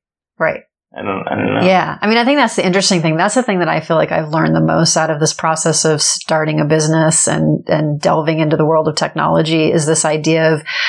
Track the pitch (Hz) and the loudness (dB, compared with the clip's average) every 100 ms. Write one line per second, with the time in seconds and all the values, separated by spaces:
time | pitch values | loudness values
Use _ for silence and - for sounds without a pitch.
0 | _ _ _ - 160 - - _ _ - | _ _ _ -4 -2 -2 -10 _ _ -10
1 | 101 95 - 110 104 107 185 185 156 151 | -6 -6 -4 -4 -2 0 2 2 0 -4
2 | 208 233 240 285 233 - 185 190 185 180 | 0 0 2 0 0 0 0 0 0 0
3 | 160 160 196 262 240 185 165 160 165 160 | 0 0 0 0 -2 -2 0 -2 0 0
4 | 156 165 151 160 160 160 160 165 165 165 | 0 -2 -2 0 0 2 2 2 2 0
5 | 156 147 156 - 160 156 165 156 160 151 | 0 0 -2 -2 -2 -2 0 0 0 0
6 | - - - 160 156 156 151 156 156 160 | 0 -4 -2 -2 0 0 0 2 2 2
7 | 160 160 - 156 156 151 - 160 151 147 | 2 2 0 0 0 0 0 -2 0 -2
8 | 165 160 151 160 151 156 156 160 156 151 | 0 0 0 0 0 2 2 2 0 -2
9 | 151 160 156 165 160 165 156 165 147 160 | -4 -2 0 0 2 2 2 2 0 0
10 | 156 156 156 160 160 151 - - | 0 0 0 2 2 0 -2 -6